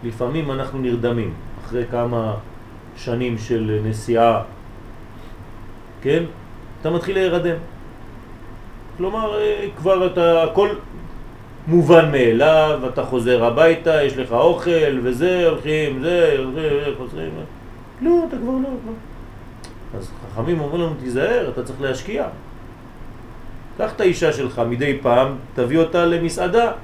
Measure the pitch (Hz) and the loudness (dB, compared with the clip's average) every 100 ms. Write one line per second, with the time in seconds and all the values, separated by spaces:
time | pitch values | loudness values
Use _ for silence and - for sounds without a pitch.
0 | 120 107 123 156 147 135 127 135 127 117 | -8 -4 -2 -2 -2 -4 -4 -2 -2 0
1 | 120 117 101 80 - - - 120 113 120 | 0 0 -2 -6 -12 -12 -6 -4 -2 -2
2 | 120 120 110 104 - - - - - - | -2 -2 -2 -4 -8 -18 -18 -18 -18 -12
3 | - 120 127 113 107 117 110 107 110 110 | -4 -2 -2 -4 -2 0 0 0 0 -4
4 | - 113 117 107 - - - - - - | 0 4 6 4 -2 -12 -16 -16 -16 -16
5 | - - - - - - - - - - | -16 -16 -16 -16 -16 -14 -14 -16 -16 -6
6 | 131 156 170 - - - - - 156 170 | 2 2 2 -8 -16 -16 -16 -6 -2 -2
7 | 175 190 185 170 170 165 - - - - | 0 0 2 2 0 -2 -6 -14 -16 -16
8 | - - - - - - - - - 151 | -16 -16 -16 -16 -16 -16 -16 -16 -16 -6
9 | 185 220 220 208 214 208 202 - 165 190 | -4 -2 -2 0 0 0 -4 -2 2 4
10 | 185 180 170 165 160 190 202 - - - | 4 4 6 6 4 4 2 0 -8 -14
11 | - - - - - - - 170 151 170 | -12 -12 -14 -16 -18 -12 4 4 8 8
12 | 156 143 117 113 147 160 156 151 127 131 | 8 4 4 6 6 8 6 2 -2 -2
13 | 127 127 120 123 117 117 165 165 165 156 | 0 0 4 4 4 6 6 6 4 4
14 | 139 131 123 117 156 170 175 165 151 131 | 2 0 0 4 4 4 2 4 4 2
15 | 120 123 175 180 170 151 151 156 151 131 | 0 2 2 4 4 2 0 0 0 0
16 | 156 175 160 139 131 147 156 143 147 127 | 2 6 6 4 0 -2 0 0 0 -4
17 | 127 - 80 78 78 - - - - - | -8 -8 -8 -8 -12 -14 -16 -16 -18 -4
18 | 269 349 330 254 233 262 269 247 226 226 | 4 4 2 -4 -2 -2 -2 -6 -8 -12
19 | - - - - - - - - - 98 | -12 -16 -16 -16 -18 -18 -16 -16 -12 -10
20 | - - - - - 170 143 170 165 147 | -10 -12 -10 -6 -2 0 0 -2 -2 -4
21 | 127 123 175 240 160 123 123 131 139 131 | -4 0 2 0 0 -6 -8 -6 -4 -4
22 | - 226 - - - - - - - - | -4 -4 -4 -8 -16 -16 -16 -18 -18 -16
23 | - - - - - - - - 214 - | -14 -14 -16 -14 -14 -14 -14 -4 -4 0
24 | 190 - 160 147 127 123 117 120 143 127 | 0 2 0 0 -4 -2 -2 -2 -2 0
25 | 131 123 135 135 - - 120 156 165 175 | 2 2 2 -2 -8 -4 2 2 4 4
26 | 170 170 165 - 180 226 233 - | 2 2 0 -2 2 2 2 -2